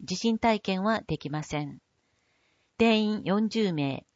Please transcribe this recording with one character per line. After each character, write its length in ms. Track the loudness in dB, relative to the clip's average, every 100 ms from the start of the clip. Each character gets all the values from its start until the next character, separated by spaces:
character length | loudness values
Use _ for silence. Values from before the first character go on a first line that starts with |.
地 120 | -8 -2
震 220 | 0 2
体 220 | 2 2
験 240 | 0 -2
は 180 | 0 -2
で 160 | -2 -6
き 120 | -4
ま 120 | -6
せ 220 | -4 -6
ん。 160 | -6 -10 _ _ _ _ _ _ _ _ _ 2
定 200 | 4 4
員 240 | 2 0
四 240 | 0 0 0
十 240 | 0 0
名。 340 | 0 -2 -4 -12